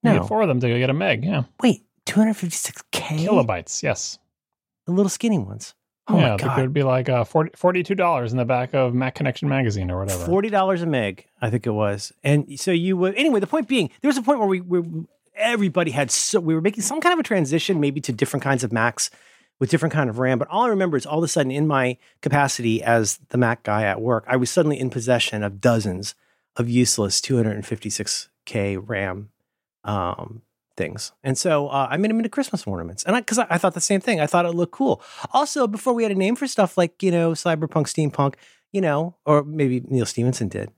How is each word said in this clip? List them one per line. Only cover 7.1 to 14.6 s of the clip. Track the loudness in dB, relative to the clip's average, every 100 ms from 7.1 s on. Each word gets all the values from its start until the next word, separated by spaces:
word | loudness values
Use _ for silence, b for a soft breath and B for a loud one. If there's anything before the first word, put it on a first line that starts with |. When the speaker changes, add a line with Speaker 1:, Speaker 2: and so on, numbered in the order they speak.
Speaker 1:
uh, | 0 2
forty, | 0 0 0
forty-two | 0 2 -2 0
dollars | 2 2 0
in | -2
the | 2
back | 0 0
of | 0 2
Mac | 2 -2 -2
Connection | -4 -2 -2
magazine | 0 0 0 -2
or | -4
whatever. | -2 -2 2
Speaker 2:
Forty | 0 2
dollars | 0 2 0
a | 0
meg, | 0 0 -4 -14 _
I | -2
think | -2 -2
it |
was. | 0 0 -2 -8 _
And | 2 2 2 -6
so | -2
you | 0 0 0
would, | 0 2
anyway, | 2 2
the | 0
point | -2 0
being, | 0 0 b
there | -2
was | 0
a |
point | 0 0
where | 2
we, | 0